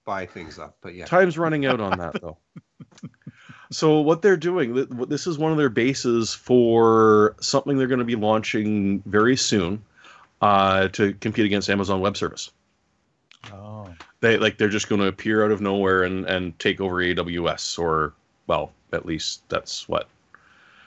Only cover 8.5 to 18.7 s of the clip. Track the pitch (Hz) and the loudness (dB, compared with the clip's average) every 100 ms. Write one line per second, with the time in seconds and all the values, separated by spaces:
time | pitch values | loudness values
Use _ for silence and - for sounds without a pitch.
8.5 | 113 107 107 98 98 - 104 113 131 - | -2 0 0 0 -2 0 2 4 2 2
9.5 | 110 87 107 107 _ - - _ - 104 | 0 0 -4 -10 _ -20 -20 _ -2 2
10.5 | 98 98 95 95 - 101 98 113 107 107 | 4 4 2 0 0 0 0 -4 0 0
11.5 | 101 98 101 95 98 95 101 87 - - | 0 -2 -2 -2 -2 -2 -2 -6 -8 -16
12.5 | _ _ _ _ _ _ _ _ _ - | _ _ _ _ _ _ _ _ _ -20
13.5 | 98 104 107 101 82 - _ 117 107 107 | -18 -16 -14 -16 -18 -20 _ 2 4 2
14.5 | 101 107 107 - 104 98 92 113 107 107 | 0 0 0 -2 0 0 -2 -2 2 2
15.5 | 104 101 98 95 95 92 95 92 92 90 | 2 0 0 2 2 0 -2 -2 -2 -4
16.5 | 82 113 90 98 90 90 90 85 87 82 | -4 -4 -2 -2 -2 -2 -2 -4 -4 -4
17.5 | 73 - - 85 80 76 - _ _ - | -4 -6 -4 -2 -2 -2 -8 _ _ -4
18.5 | 80 73 | -4 -4